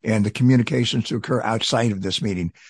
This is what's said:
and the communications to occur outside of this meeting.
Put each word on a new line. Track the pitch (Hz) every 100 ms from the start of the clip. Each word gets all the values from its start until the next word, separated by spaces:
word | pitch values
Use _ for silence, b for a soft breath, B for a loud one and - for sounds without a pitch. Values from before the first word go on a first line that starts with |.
and | 110 110 104
the |
communications | - 123 127 113 127 120 131
to | 113 120
occur | - 127
outside | 107 113 - 127 117
of | 98
this | 98 90
meeting. | 107 92 87 - B